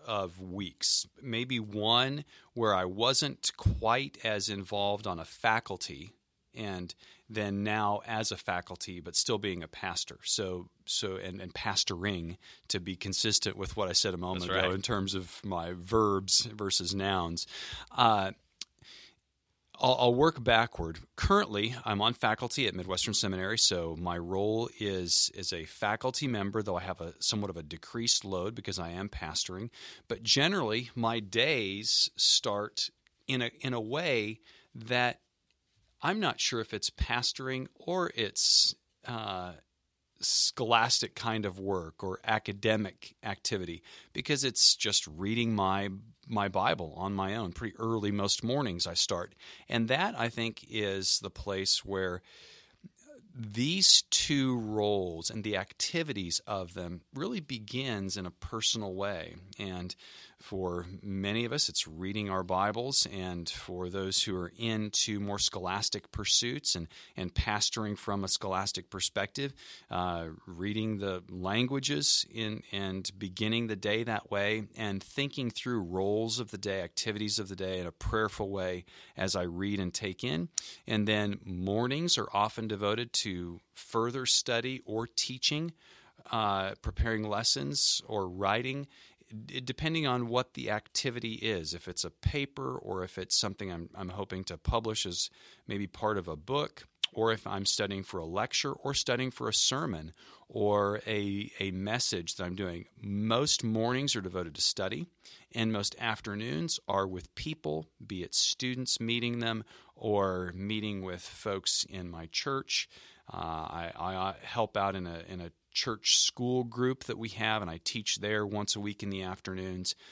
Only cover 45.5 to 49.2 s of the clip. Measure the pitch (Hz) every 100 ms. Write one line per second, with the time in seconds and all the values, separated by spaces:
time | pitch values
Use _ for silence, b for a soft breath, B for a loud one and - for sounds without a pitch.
45.5 | 107 95 98 98 95 113 - - 107 101
46.5 | 95 113 - 80 73 95 98 95 110 92
47.5 | - 113 - 113 113 101 101 98 - 113
48.5 | 139 123 85 85 85 - 87